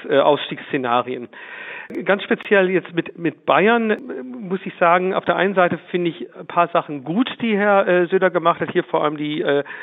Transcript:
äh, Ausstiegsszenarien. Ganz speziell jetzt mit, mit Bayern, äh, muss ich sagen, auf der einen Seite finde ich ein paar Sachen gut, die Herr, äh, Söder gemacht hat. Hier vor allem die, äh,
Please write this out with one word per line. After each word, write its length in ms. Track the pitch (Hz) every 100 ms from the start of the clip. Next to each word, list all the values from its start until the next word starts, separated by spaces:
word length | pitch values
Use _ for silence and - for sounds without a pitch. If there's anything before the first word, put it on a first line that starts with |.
| -
äh, 100 | 139
Ausstiegsszenarien. 1080 | 151 143 - 147 - 147 123 123 123 127 135 - - - - - - -
Ganz 180 | 180 196
speziell 460 | - 214 - 202 185
jetzt 240 | 185 -
mit, 240 | 170 156 -
mit 280 | 165 - -
Bayern, 440 | 139 202 233 226
äh, 80 | 208 247 -
muss 380 | 254 247 190 190 185
ich 80 | -
sagen, 360 | 175 180 185
auf 100 | -
der 140 | - 170
einen 180 | 185 190
Seite 240 | 175 175 -
finde 200 | 180 175
ich 180 | - - -
ein 100 | 165
paar 220 | - 170
Sachen 380 | 170 - 147 127
gut, 240 | 185 262 -
die 140 | 233 202
Herr, 300 | 208 196 185
äh, 200 | 180 175
Söder 220 | 190 185
gemacht 300 | 170 165 165
hat. 120 | 165
Hier 120 | 175
vor 200 | 160 165
allem 120 | 156 147
die, 260 | 147 151
äh, 220 | 175 143 - -